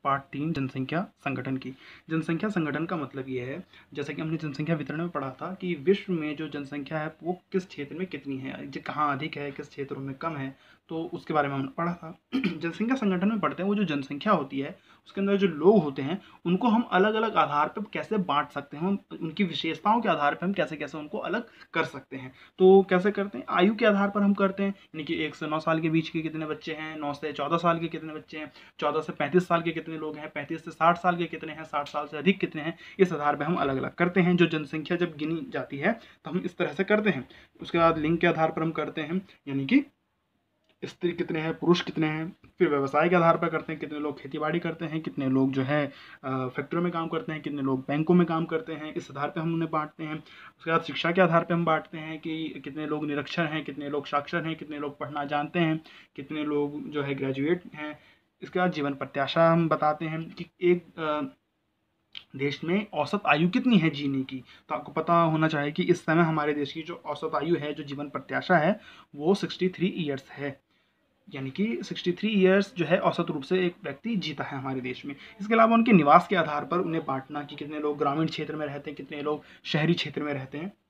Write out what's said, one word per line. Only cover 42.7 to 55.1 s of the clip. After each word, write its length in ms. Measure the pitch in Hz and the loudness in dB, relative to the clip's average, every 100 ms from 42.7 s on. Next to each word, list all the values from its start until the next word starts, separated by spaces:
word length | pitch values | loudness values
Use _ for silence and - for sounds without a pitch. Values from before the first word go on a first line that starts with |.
| 143 135 147 170 | 2 2 2 4
के 80 | 180 | 6
आधार 200 | 165 165 | 6 4
पर 120 | 170 | 0
करते 240 | 160 - | -2 -6
हैं, 80 | 156 | -8
कितने 180 | 147 151 | -8 -6
लोग 220 | 151 139 | -6 -6
खेतीबाड़ी 380 | 139 151 151 170 | -8 -4 -2 -2
करते 260 | 170 160 | -4 -6
हैं, 160 | 160 160 | -6 -6
कितने 280 | 156 - 135 | -6 -4 2
लोग 240 | 131 135 | 4 2
जो 100 | 131 | 2
है, 300 | 131 147 139 - - - | 0 0 -2 -8 -20 -14
अ, 220 | 135 131 127 | -6 -4 -4
फैक्ट्रियों 340 | 139 143 170 | -6 -4 -2
में 100 | 175 | 0
काम 160 | 170 160 | -2 -4
करते 240 | 160 160 | -6 -6
हैं, 100 | 156 | -8
कितने 200 | 147 143 | -6 -4
लोग 180 | 135 131 | -2 -2
बैंकों 340 | - 147 156 | 0 -2 6
में 120 | 180 170 | 6 6
काम 180 | 165 | 2
करते 280 | 165 160 160 | -2 -4 -4
हैं, 220 | 151 156 | -10 -8
इस 160 | 160 143 | -10 -10
आधार 180 | 135 147 | -6 -6
पे 120 | 160 | -2
हम 140 | 160 | -2
उन्हें 160 | 165 165 | -2 -2
बाँटते 340 | 160 151 - | -2 -4 -8
हैं। 140 | 156 156 - - - _ | -10 -10 -12 -20 -20 _
उसके 120 | 165 | 0
बाद 120 | 165 | 0
शिक्षा 300 | 165 139 165 | 0 -2 0
के 80 | 175 | 4
आधार 240 | 175 165 | 6 6
पे 100 | 170 | 4
हम 100 | 170 | 0
बाँटते 340 | 165 156 156 165 | 2 2 0 -12
हैं 200 | 156 156 | -10 -10
कि 420 | 160 160 156 143 | -8 -6 -6 -8
कितने 220 | 143 147 151 | -10 -8 -6
लोग 200 | 151 151 | -4 -2
निरक्षर 380 | 147 143 - | -4 -4 -2
हैं, 200 | 160 156 | -2 -2
कितने 240 | 151 143 143 | -6 -10 -6
लोग 180 | 147 139 | -6 -2
साक्षर 380 | 143 143 175 | -4 -2 -4
हैं, 120 | 160 156 | -4 -8
कितने 220 | 156 147 | -10 -8
लोग 200 | 147 139 | -8 -8
पढ़ना 260 | 147 | -8